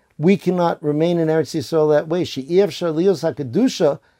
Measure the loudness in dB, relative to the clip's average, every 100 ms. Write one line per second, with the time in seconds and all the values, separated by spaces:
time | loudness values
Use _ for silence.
0 | _ -2 2 2 0 0 0 0 -2 0
1 | 0 2 2 0 -2 -6 -2 0 2 2
2 | 0 -4 -4 -6 0 2 2 -2 -4 0
3 | 0 0 -2 -6 -4 0 0 2 0 0
4 | _ _